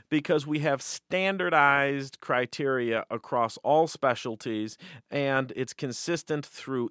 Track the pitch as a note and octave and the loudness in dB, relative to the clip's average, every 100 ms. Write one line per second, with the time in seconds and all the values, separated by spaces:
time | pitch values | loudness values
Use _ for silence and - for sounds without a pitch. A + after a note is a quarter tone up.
0 | - D3+ D3 D3+ C#3+ D3+ D3+ C3+ - - | -2 -2 2 0 0 0 0 0 -4 -10
1 | - F3+ F#3+ G3 F3+ D#3+ C#3+ C#3 C#3 C#3 | -4 0 0 0 2 6 6 6 2 0
2 | C3+ - - B2+ B2 - C#3 C3 A#2 A2+ | -6 -8 -2 0 0 -2 0 0 2 0
3 | - A#2 - B2 A2+ - B2 D3+ D#3+ - | -2 -6 -2 0 0 0 2 4 2 2
4 | C3+ A#2 B2 A2+ B2 G#2+ G#2+ - - A#2+ | 0 0 -4 -6 -4 -4 -4 -8 -18 -20
5 | - C#3+ C#3 C3+ C3 - B2+ - C3+ A#2 | -6 -2 0 -2 -4 -6 -6 -6 -8 -6
6 | - E3+ - D3+ - - - C3 A#2+ | -4 -4 -2 -6 -6 -12 -4 -2 -2